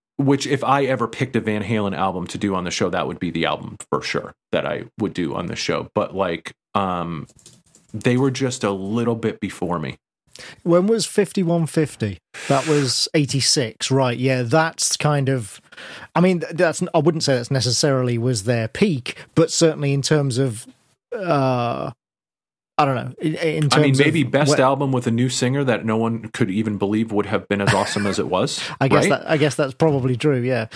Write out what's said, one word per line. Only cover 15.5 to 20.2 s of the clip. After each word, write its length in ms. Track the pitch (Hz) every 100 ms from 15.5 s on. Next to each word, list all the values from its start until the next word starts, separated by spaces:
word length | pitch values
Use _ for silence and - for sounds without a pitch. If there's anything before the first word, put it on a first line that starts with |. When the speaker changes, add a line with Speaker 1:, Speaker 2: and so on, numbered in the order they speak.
| - _ - - - -
Speaker 2:
I 60 | -
mean, 180 | 185 175
th-, 140 | -
that's, 260 | 165 175 147 180
I 40 | 170
wouldn't 260 | 151 160
say 100 | 151
that's 160 | 127 120
necessarily 680 | 135 120 120 151 135 123 120
was 260 | 120 117
their 240 | 104 120 110
peak, 480 | - 214 139 - - -
but 160 | - 160
certainly 420 | - 165 147 143
in 80 | 139
terms 380 | 131 156